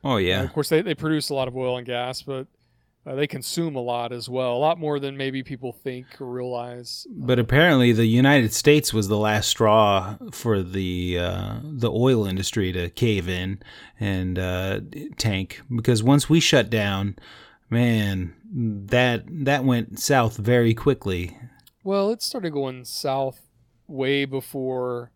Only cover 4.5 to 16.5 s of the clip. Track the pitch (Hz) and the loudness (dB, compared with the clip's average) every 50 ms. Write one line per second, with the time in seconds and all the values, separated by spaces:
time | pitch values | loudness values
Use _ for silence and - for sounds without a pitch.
4.5 | 120 123 143 160 170 170 160 151 147 143 139 139 139 139 135 135 131 135 131 - | 0 2 2 2 0 0 -2 -4 -4 -4 -4 -6 -6 -6 -6 -4 -4 -6 -8 -8
5.5 | 143 120 131 123 120 - _ 135 127 127 127 _ - - 139 123 123 123 123 127 | -10 -10 -10 -10 -12 -8 _ -8 -8 -8 -14 _ -16 -14 -10 -8 -8 -6 -6 -6
6.5 | 123 120 120 123 120 123 123 - - - - - 226 - 127 123 127 123 117 - | -6 -6 -8 -8 -12 -14 -12 -12 -12 -12 -12 -14 -12 -8 0 0 2 2 2 4
7.5 | 127 143 165 180 151 131 123 120 117 107 117 110 113 120 127 139 143 139 120 107 | 4 6 6 6 6 6 6 6 6 4 4 4 6 6 6 6 6 6 4 2
8.5 | - - - 151 147 151 147 - - 110 101 95 107 104 107 107 107 107 - - | -2 2 4 6 6 6 4 2 0 0 0 2 0 2 2 2 2 0 0 0
9.5 | - - 117 107 107 110 107 101 101 95 90 98 110 - - - - - - 117 | 0 2 4 6 8 8 6 6 4 2 0 -2 -12 -12 -14 -16 -14 -6 -2 0
10.5 | 110 98 92 90 92 98 95 92 90 90 90 90 90 87 87 87 90 - - 101 | 0 0 0 -2 -4 -4 -4 -2 -2 -2 -2 -2 -2 -2 -2 -2 -4 -4 -6 -6
11.5 | - 117 131 151 151 127 117 113 - 110 123 131 127 113 104 98 92 95 95 - | -8 -8 -10 -10 -6 -2 -2 0 2 2 4 4 4 4 2 0 -2 -4 -4 -4
12.5 | - 113 95 92 90 92 87 85 _ - 123 113 107 95 85 90 92 90 90 95 | -2 -2 -2 -2 -2 -4 -4 -6 _ 0 2 2 2 0 0 -2 -4 -4 -4 -6
13.5 | 101 101 - - - - - - _ _ 104 98 98 92 92 92 90 92 92 90 | -6 -8 -12 -20 -20 -20 -20 -20 _ _ -4 -2 -2 -2 -2 -2 -2 -2 -2 -2
14.5 | 90 90 92 95 101 101 - 156 - 147 - 302 - - - 110 98 95 92 - | -2 -2 -2 -2 -4 -6 -6 -10 -12 -12 -12 -12 -10 -4 -2 -2 -2 -2 -4 -6
15.5 | - - - - 123 117 113 - 120 107 110 123 139 143 - - 156 165 160 - | -10 -20 -10 -6 -6 -2 2 2 2 4 4 4 4 4 4 4 4 4 4 4